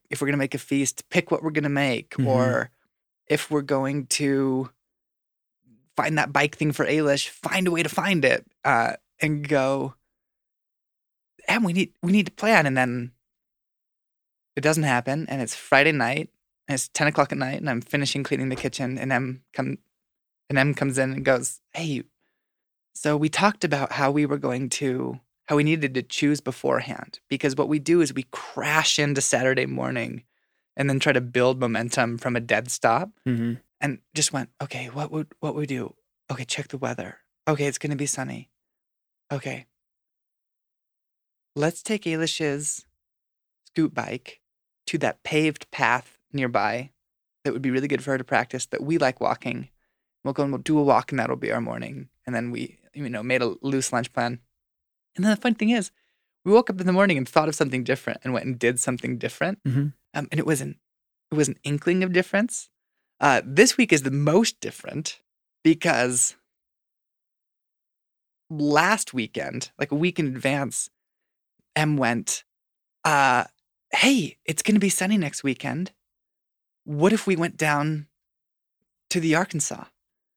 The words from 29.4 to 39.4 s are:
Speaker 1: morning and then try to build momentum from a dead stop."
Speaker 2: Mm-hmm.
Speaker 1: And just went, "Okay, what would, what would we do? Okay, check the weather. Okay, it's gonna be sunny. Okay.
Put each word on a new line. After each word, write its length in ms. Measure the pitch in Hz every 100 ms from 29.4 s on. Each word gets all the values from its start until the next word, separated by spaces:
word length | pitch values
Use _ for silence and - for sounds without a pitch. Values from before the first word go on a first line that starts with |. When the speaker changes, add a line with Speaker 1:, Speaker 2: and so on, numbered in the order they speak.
| 131 131 135
Speaker 1:
morning 580 | 127 127 127 117 110 - _ _ _ _ -
and 140 | 139
then 80 | 135
try 140 | 151
to 80 | 127
build 400 | 123 123 127 131
momentum 580 | 123 110 117 139 120 117
from 160 | 131
a 60 | 120
dead 280 | 117 110 120
stop." 420 | - 120 117 196 - 131
Speaker 2:
Mm-hmm. 260 | 120 117 120 _ -
Speaker 1:
And 180 | 143 131 _
just 180 | 156 147
went, 160 | 139 120 -
"Okay, 240 | 143 127 127
what 240 | 135 151
would, 160 | 156 151 -
what 140 | 151
would 60 | 143
we 60 | 143
do? 280 | 127 104 - _ _ -
Okay, 140 | 135 123
check 220 | - 139
the 100 | 131
weather. 400 | 127 120 92 - _ _ -
Okay, 200 | 147 143
it's 100 | 135
gonna 200 | 151 139
be 100 | 143
sunny. 420 | - 131 120 139 _ _ _ _ _ _ _ -
Okay. 360 | 143